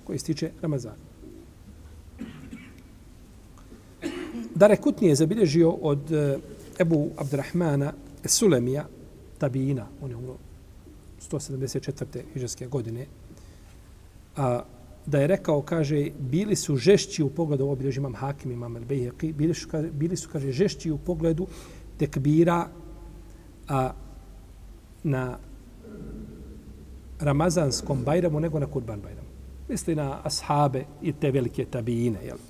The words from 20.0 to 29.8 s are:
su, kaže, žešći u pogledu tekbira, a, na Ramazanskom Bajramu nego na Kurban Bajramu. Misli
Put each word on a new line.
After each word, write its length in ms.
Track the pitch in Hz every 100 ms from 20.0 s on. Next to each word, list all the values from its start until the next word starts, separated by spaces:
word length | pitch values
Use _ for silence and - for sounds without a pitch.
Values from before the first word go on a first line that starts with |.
| 165 180
su, 120 | -
kaže, 200 | 156 139
žešći 400 | 131 202 - 165
u 60 | 147
pogledu 500 | 165 165 165 160 185 - - - - -
tekbira, 680 | 147 - 135 151 170 175 170 - - - - - - - - - -
a, 240 | 139 131 - - - - - - - - - - -
na 340 | 160 131 127 131 - - - - - 214 - 220 214 - - - - - - - - -
Ramazanskom 840 | 147 143 170 170 147 123 - 135
Bajramu 360 | 120 170 175 147
nego 200 | 165 151
na 80 | 139
Kurban 340 | 135 117 104
Bajramu. 260 | - - - - - - -
Misli 260 | 247